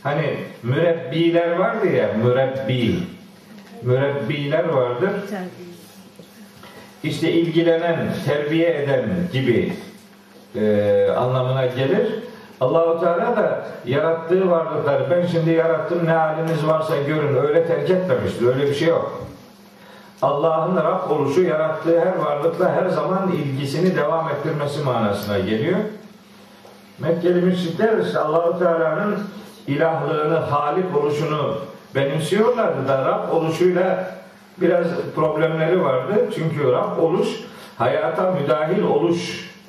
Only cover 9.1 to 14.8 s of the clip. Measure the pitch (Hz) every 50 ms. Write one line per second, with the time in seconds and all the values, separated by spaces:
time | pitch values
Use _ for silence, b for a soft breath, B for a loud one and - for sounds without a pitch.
9.1 | 92 90 - - - 131 117 117 110 98 90 - - - - - - - - -
10.1 | - - - - - - - - - 104 107 107 104 104 104 104 101 101 101 -
11.1 | - - 127 127 127 131 127 127 127 135 131 123 - 127 135 131 - - 226 214
12.1 | - - - B B B B B B - 175 165 160 165 165 165 165 175 180 175
13.1 | 170 185 226 240 220 214 180 - - - - - - - - 120 135 156 156 165
14.1 | 165 165 170 - 180 190 190 180 175 165 160 151 151 151